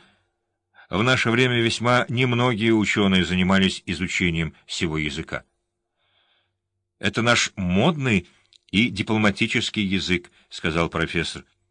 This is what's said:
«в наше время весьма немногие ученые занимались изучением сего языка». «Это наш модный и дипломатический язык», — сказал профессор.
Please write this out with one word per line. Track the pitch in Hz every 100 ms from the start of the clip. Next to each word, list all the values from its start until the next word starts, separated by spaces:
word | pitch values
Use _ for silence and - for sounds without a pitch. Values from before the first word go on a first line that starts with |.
| _ _ _ _ _ _ _ _ -
«в | 87
наше | 120 127 120
время | 113 127 120
весьма | 117 - 117 123 120
немногие | 117 131 120 123 110 113
ученые | 113 101 - 101 92
занимались | 82 92 92 95 95 - -
изучением | 82 90 - 92 82 80 - -
сего | - 87 78
языка». | 76 71 78 65 - _ _ _ _ _ _ _ _ _ _ _ _ _ _ _
«Это | 101 120
наш | 117 117 - -
модный | 90 92 127 156 131 101 - _ _ _ _
и | 95 117
дипломатический | 98 104 110 107 98 117 123 104 -
язык», — | 101 95 87 90 - _ _
сказал | - 85 80 82
профессор. | 82 78 85 78 - - _ _